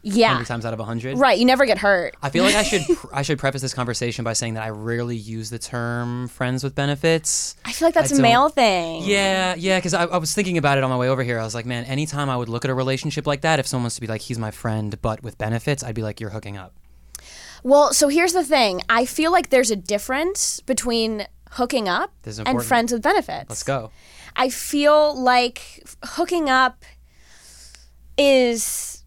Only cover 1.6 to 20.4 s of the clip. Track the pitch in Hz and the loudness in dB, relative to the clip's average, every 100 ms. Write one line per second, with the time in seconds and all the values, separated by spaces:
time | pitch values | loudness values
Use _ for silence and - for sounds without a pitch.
1.6 | 277 208 202 190 156 - 143 135 - 208 | 2 2 2 2 0 -6 -4 2 2 2
2.6 | 208 196 139 349 - 139 139 143 135 135 | 2 0 0 -2 -2 -6 -2 -2 -2 -4
3.6 | 131 - 123 117 120 117 113 110 117 110 | -8 -6 -6 -4 -4 -4 -4 -4 -4 -6
4.6 | 110 107 110 117 120 117 104 113 110 117 | -8 -8 -4 -4 -4 -6 -8 -10 -8 -10
5.6 | - 123 117 120 120 123 123 - 127 127 | -8 -6 -4 -4 -4 -6 -8 -6 -4 -2
6.6 | 135 139 143 143 165 165 - - - - | -4 -2 -2 0 2 2 0 -4 -4 -10
7.6 | - - 330 330 294 277 247 240 294 294 | -10 2 2 4 4 4 6 6 4 4
8.6 | 233 185 165 165 180 202 196 190 185 170 | 2 2 -2 -6 0 2 2 0 0 -2
9.6 | 185 185 180 175 170 180 160 - 190 170 | 0 0 2 0 0 0 -2 -2 0 2
10.6 | 147 139 131 127 127 131 120 117 110 117 | 2 2 2 0 0 0 0 -2 -4 -6
11.6 | 117 120 120 135 151 143 139 127 117 117 | -6 -6 -4 -4 -4 -4 -2 -2 -4 -4
12.6 | 131 131 131 131 156 147 151 143 160 156 | -2 -2 0 -2 -4 -4 -4 -2 2 0
13.6 | 127 131 120 - 113 110 - 117 110 - | 0 -2 -4 -6 -8 -8 -8 -8 -8 -6
14.6 | 117 110 107 104 117 110 117 - 110 117 | -4 -4 -4 -6 -6 -6 -10 -8 -4 -4
15.6 | - 139 123 117 110 104 110 107 104 101 | -2 -4 -6 -6 -6 -8 -10 -10 -10 -14
16.6 | 92 - - - - - - - - - | -16 -20 -20 -20 -20 -20 -18 -20 -20 -10
17.6 | 254 285 294 277 294 294 359 359 269 294 | 4 6 6 4 4 4 2 2 2 2
18.6 | 220 180 - 233 247 - 320 359 - 254 | 2 0 0 0 0 0 2 2 4 2
19.6 | 247 202 175 202 202 262 339 403 | 4 -2 -2 -4 -2 -2 -2 -2